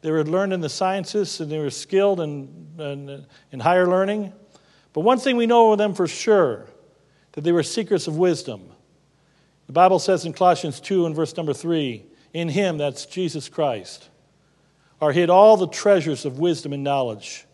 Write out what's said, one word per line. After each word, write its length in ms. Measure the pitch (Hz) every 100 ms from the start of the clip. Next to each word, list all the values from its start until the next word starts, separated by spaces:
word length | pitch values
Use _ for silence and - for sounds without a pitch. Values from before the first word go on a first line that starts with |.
They 100 | 160
were 120 | 156
learned 300 | 151 180 196
in 80 | 190
the 80 | 156
sciences, 680 | - 190 196 175 208 190 -
and 100 | 156
they 80 | 156
were 100 | 147
skilled 520 | - - 190 202 190
in, 520 | 156 147 135 160 160 160
in, 460 | 147 143 139 139 143 _ _
in 80 | 131
higher 280 | 123 180 180
learning. 460 | 185 190 214 196 - _ _ _ _ _
But 80 | -
one 180 | 190 254
thing 180 | 269 240
we 80 | 233
know 260 | 240 226
of 40 | 214
them 160 | 208
for 140 | 180 175
sure, 600 | - - 208 151 110 - - _ _ _ _ _
that 80 | -
they 100 | 151
were 120 | 170
seekers 440 | 147 - 196 185 -
of 100 | 156
wisdom. 540 | 180 156 - 104 87 _ _ _ _ _ _ _ _ _ _
The 60 |
Bible 260 | 147 185 185
says 260 | - 185 165
in 80 |
Colossians 460 | - 180 165 165 139
two 260 | - 190 170
and 100 | 156
verse 220 | 156 -
number 160 | 160
three, 520 | 135 170 165 139 113 - _ _
"In 160 | 160 170
him," 280 | 156 196 156
that's 280 | 147 127 -
Jesus 420 | - 180 156 -
Christ, 600 | - 147 113 90 - - _ _ _ _ _ _ _ _ _
"are 140 | 151
hid 160 | 143 175
all 260 | 180 214 214
the 120 | 180
treasures 580 | - 208 196 156 139 147
of 140 | 131
wisdom 340 | 170 160 151
and 100 | 139
knowledge." 640 | 139 139 127 104 - - -